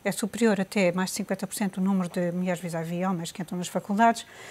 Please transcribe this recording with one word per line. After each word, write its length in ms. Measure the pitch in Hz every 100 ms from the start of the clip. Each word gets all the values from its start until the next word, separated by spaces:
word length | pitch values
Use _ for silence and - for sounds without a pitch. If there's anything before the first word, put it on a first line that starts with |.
é 80 | 202
superior 480 | - 214 - 226 196
até 320 | 190 214 175
mais 200 | 185 185
de 60 | -
cinquenta 280 | 185 190 190
por 100 | -
cento 220 | 196 190
o 40 |
número 280 | 190 196 175
de 220 | 180 175
mulheres 280 | 180 185 170
vis-à-vis 460 | 175 165 165 175 185
homens 260 | 175 165
que 80 | -
entram 120 | 170 180
nas 120 | 180
faculdades. 580 | 180 - 202 233 233 - - -